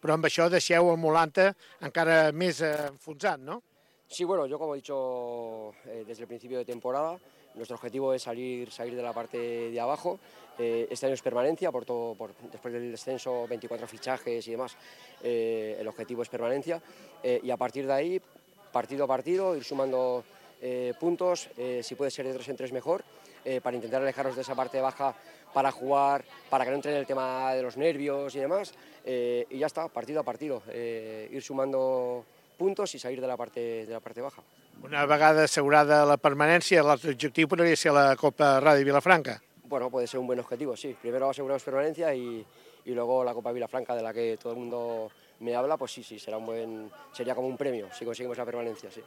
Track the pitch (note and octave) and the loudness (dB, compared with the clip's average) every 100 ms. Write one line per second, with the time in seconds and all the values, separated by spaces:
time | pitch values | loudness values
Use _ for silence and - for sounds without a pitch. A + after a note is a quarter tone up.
0 | D#3 D#3 D#3+ - E3+ F3 - E3+ F3 E3 | 2 2 2 2 4 4 4 4 6 4
1 | D#3+ D#3+ D#3+ E3+ F#3+ F#3+ - - D3+ E3+ | 4 4 2 4 2 2 -16 -14 -6 0
2 | E3 E3 D#3 D3+ F3+ D#3 D#3+ D3+ D3 C#3 | 4 6 6 2 -2 0 -2 -2 -4 -10
3 | - D3 G3+ D3+ C3 G#3+ _ _ _ _ | -18 -4 -4 -4 -6 -12 _ _ _ _
4 | _ - F3 F#3+ C#3 D3 D#3+ C#3 C3 C#3 | _ -6 -2 0 -2 -4 -6 -8 -6 -6
5 | C3 B2+ A#2+ A#2+ A#2 A2+ G#2+ G#2 C3 A2+ | -4 -6 -8 -8 -10 -12 -14 -16 -16 -14
6 | G#2+ A2+ A#2 A#2 B2 B2+ A#2+ A#2+ B2+ C3 | -14 -14 -14 -16 -10 -8 -8 -8 -4 -4
7 | D#3+ F3 _ _ _ - A2+ A#2+ B2 B2+ | -4 -6 _ _ _ -16 -14 -12 -10 -4
8 | C3+ C3 B2 A#2 B2+ B2 A#2+ - A#2+ B2 | -2 -2 -4 -10 -8 -8 -10 -10 -10 -8
9 | A#2+ A#2 A#2 A#2+ A#2+ A#2 A#2 A#2 A#2+ D3 | -8 -8 -8 -6 -6 -6 -6 -4 -4 -2
10 | F3+ G3 - - - - A#2+ A#2 A#2 B2 | -4 -8 -12 -20 -20 -4 -2 0 -2 -4
11 | C3+ C3 - A#2+ C3 E3 F3+ B2+ A2 A#2+ | -4 -2 -2 0 0 0 -2 -4 -6 -6
12 | A#2 G#2 A2 - A#2+ - B2 A#2+ A#2+ A2+ | -6 -8 -14 -14 -20 -14 -10 -8 -8 -10
13 | - C3 - B2 A#2+ A#2 A#2 A2+ A2+ A2+ | -8 -6 -4 -4 -4 -8 -8 -10 -10 -2
14 | - B2+ B2 A#2 A2+ A#2 B2+ - - - | 0 0 0 -2 -2 -4 -4 -8 -20 -20
15 | - - A#2+ A#2+ A2+ A2+ G#2+ G#2+ G#2+ G#2 | -20 -6 0 2 2 0 -2 -6 -8 -8
16 | A2 A#2+ A#2+ A#2+ A#2 C3+ C#3+ E3 - - | -8 -6 -6 -2 0 0 -2 -6 -8 -20
17 | - - B2+ B2 B2 B2+ B2 C3+ C3+ C#3 | -20 -6 0 0 0 -2 -2 -2 0 0
18 | E3 F#3 _ - _ _ - B2 A#2 C#3 | 0 -2 _ -20 _ _ -4 -4 -2 -2
19 | C#3 C3 C#3 F3+ F#3+ D#3+ B2+ C#3 C3+ C3 | 0 0 0 0 0 -2 -4 -2 0 0
20 | B2+ B2 A#2 - - _ B2+ B2 B2+ B2 | 0 -2 -6 -20 -20 _ -6 -4 -4 -2
21 | E3+ F3 F3+ F3 - - B2+ B2 A#2 B2 | -2 0 0 -2 -6 -10 -6 -6 -6 -4
22 | C#3 B2 C3 B2+ A#2+ C3 C3 B2+ C3+ F#3+ | -4 -4 -6 -6 -8 -8 -6 -6 -2 -4
23 | - - - - - B2+ B2 B2 A2+ C3 | -4 -20 -20 -12 -4 -4 -2 -6 -4 -2
24 | C3+ C3 C3+ B2+ C3 C3 B2+ C3+ C3 B2+ | -2 -2 -4 -4 -6 -4 -2 0 -2 -2
25 | C3+ A#2 - - - - C3+ B2+ C3 C#3 | -4 -4 -16 -20 -6 0 0 0 0 2
26 | C#3 C#3 - - - C3+ B2+ C#3 C#3+ D3 | 4 2 -2 -20 -2 0 0 -2 -2 -2
27 | C3 C3+ C3 C3 C3 C3 B2+ B2+ D#3 C#3+ | -2 -2 -2 -2 -2 -2 -4 0 0 0
28 | C#3+ C#3 C#3 C3+ C#3 F#3+ G3+ - - - | -2 -4 -4 -4 -2 -2 -4 -14 -20 -16
29 | - B2+ A#2+ A#2+ B2 C3+ D3+ - D#3+ - | -6 -2 0 -2 -4 -4 -4 -4 -6 -8
30 | A2+ D3+ C#3 A2+ D3+ B2 G#2+ A#2 A#2 A2+ | -6 -4 -4 -6 -6 -6 -8 -8 -8 -8
31 | A2 A2 G#2+ C3+ - C3+ C3+ C3+ C3 B2+ | -10 -12 -10 -12 -8 -4 -2 0 0 0
32 | B2 B2 A2+ _ _ _ F#3+ G3 G3 C3+ | -2 -6 -10 _ _ _ -2 0 -4 -6
33 | B2+ C3 B2+ A#2+ A#2 - A#2 A2+ A2 A2+ | -8 -6 -4 -4 -6 -6 -6 -6 -8 -10
34 | - - C3+ - - _ _ - B2+ D3 | -12 -10 -10 -12 -20 _ _ -20 -6 0
35 | C#3+ D3 D3+ D#3 D#3 - C#3+ D3+ D3 D3+ | 6 8 10 10 6 4 8 8 10 8
36 | D3 C#3+ D3+ C#3 D3+ F3 - F3 D3 C#3 | 8 6 4 4 6 6 6 6 8 4
37 | D#3 B2+ D3+ B2+ D#3 F3 E3+ D#3 E3 C#3+ | 2 -2 -2 2 2 4 4 4 6 6
38 | C#3 C3 D3 - D3 C3+ C#3+ C#3+ C#3 C#3+ | 6 6 2 4 6 8 8 6 6 4
39 | F#3 F3+ C3+ A2 _ _ - C#3 B2 B2 | 6 6 4 -8 _ _ -6 -4 -2 -4
40 | A#2+ C3+ B2+ B2 A#2+ A#2+ C#3+ A#2 C#3+ A#2 | -4 -4 -2 -2 -4 -6 -4 -6 -8 -8
41 | A#2 B2+ C3+ C3+ C3+ C#3 - C3+ D3 D#3 | -4 -2 0 -2 -4 -4 -2 -2 -2 0
42 | E3 C3+ B2 A2+ G#2+ _ - - - A#2+ | -2 -2 -4 -10 -14 _ -20 -18 -6 -4
43 | A#2+ B2+ B2 A#2 A#2 A#2+ A#2 B2+ A#2+ A#2+ | 0 2 0 -4 -6 -6 -4 -6 -4 -4
44 | A2+ A2 A#2 A2 A#2+ A#2 A#2+ A#2+ A#2 A#2 | -4 -4 -2 -4 -6 -8 -8 -6 -6 -6
45 | A2 _ _ _ A#2 A#2+ C3+ D#3 B2 - | -8 _ _ _ -4 -2 0 -2 -4 -10
46 | A2+ A2 - G#2+ A2+ A2+ A2+ A2 G#2+ - | -16 -16 -10 -8 -6 -6 -6 -10 -14 -18
47 | - - A#2+ B2 B2+ B2+ C#3+ A#2+ G2 - | -20 -10 -6 -4 -4 -4 -4 -4 -8 -10
48 | A#2 A2+ B2 A#2+ A#2+ A#2+ A#2 G#2+ G2+ A2 | -10 -8 -8 -6 -6 -6 -6 -8 -14 -18